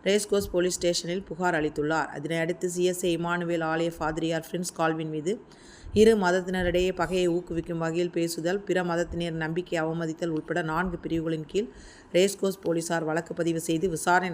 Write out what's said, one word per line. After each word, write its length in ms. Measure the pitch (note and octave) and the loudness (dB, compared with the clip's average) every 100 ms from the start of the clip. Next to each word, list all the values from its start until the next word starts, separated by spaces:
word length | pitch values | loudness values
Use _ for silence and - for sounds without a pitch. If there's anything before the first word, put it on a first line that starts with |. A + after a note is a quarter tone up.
| F#3 | 2
ரேஸ்கோர்ஸ் 420 | G#3 G#3 G3+ G3+ | 0 2 0 2
போலீஸ் 240 | F3+ F3+ F3 | 2 2 2
ஸ்டேஷனில் 480 | F3 E3+ E3+ F#3 G3 | 0 0 -2 -6 -6
புகார் 300 | E3 F3+ E3 | -2 0 2
அளித்துள்ளார். 500 | D3+ D3+ D3 D#3+ C#3 D3 | 0 0 0 0 -2 -6
இதனையடுத்து 480 | D3 E3 E3 F3 F#3 | -4 -2 0 -2 -4
சி 100 | F3 F3+ | 0 0
எஸ் 100 | F3+ F3+ | 2 0
ஐ 20 | E3 | 0
இமானுவேல் 480 | F3 F3 E3+ E3+ D#3+ | 0 -2 -2 -2 0
ஆலய 180 | D#3+ E3+ E3 | 0 -2 -2
பாதிரியார் 480 | D#3 D#3+ D#3+ D#3+ D#3 | -4 -2 -2 -2 -2
பிரின்ஸ் 240 | F3 F3+ - | -6 -6 0
கால்வின் 340 | D#3+ D#3+ D#3+ | 0 0 -4
மீது 180 | D#3 D3+ A3+ - - - - - G3+ | -4 -4 -6 -8 -20 -20 -18 -2 6
இரு 120 | A3 A3 | 8 8
மதத்தினரிடையே 680 | F3+ F#3 F3+ F#3 F3 F3 F#3 F3+ | 4 2 0 0 2 2 2 0
பகையை 260 | E3 F#3 F3+ E3+ | 0 2 2 0
ஊக்குவிக்கும் 460 | F3 E3 E3 E3 | -2 -6 -4 -2
வகையில் 280 | E3 E3 F3 E3+ | -2 0 0 0
பேசுதல், 420 | E3+ E3 E3 G3+ G3+ | -2 -2 -2 -2 0
பிற 100 | F3+ F3 | 0 2
மதத்தினர் 460 | E3+ E3+ E3+ E3+ E3 | 0 -2 -2 -4 -2
நம்பிக்கை 320 | D#3+ E3 F3 E3+ | -2 -4 -2 -2
அவமதித்தல் 520 | D#3+ E3 D#3+ D#3+ F3 D#3 | -2 -2 -4 -4 -2 -4
உட்பட 240 | D3+ E3+ D#3+ | -2 -4 -2
நான்கு 280 | D#3+ F#3 E3+ | -2 -2 -4
பிரிவுகளின் 420 | D#3 E3 D#3+ D#3 D3+ | -4 -2 -2 -4 -2
கீழ் 160 | F#3+ A#3+ - - - - F3 | -4 -4 -10 -20 -20 0 4
ரேஸ்கோர்ஸ் 460 | G3 G3 G3 F#3+ | 4 2 -2 -2
போலீசார் 420 | E3+ E3+ E3 E3 D#3 | -2 -2 0 -2 0
வழக்கு 240 | D#3+ E3 E3 | -2 -4 -2
பதிவு 200 | E3+ E3 D#3+ | 0 0 0
செய்து 200 | E3 F#3 | 0 0
விசாரணை 360 | D#3+ - F3+ F#3 | 0 4 4 2